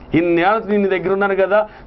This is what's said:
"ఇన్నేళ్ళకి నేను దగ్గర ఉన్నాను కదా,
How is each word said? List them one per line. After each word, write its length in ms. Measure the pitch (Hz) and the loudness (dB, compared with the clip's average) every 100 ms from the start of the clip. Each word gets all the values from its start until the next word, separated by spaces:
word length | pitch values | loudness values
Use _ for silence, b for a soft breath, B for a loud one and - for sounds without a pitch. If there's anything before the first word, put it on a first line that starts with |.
| - 156 | -4 -2
"ఇన్నేళ్ళకి 500 | 175 170 180 220 196 | 0 2 2 0 0
నేను 220 | 208 196 | 0 0
దగ్గర 240 | 185 175 | -2 -2
ఉన్నాను 220 | 196 196 190 | -2 0 0
కదా, 320 | 185 208 214 B | 0 0 -2 B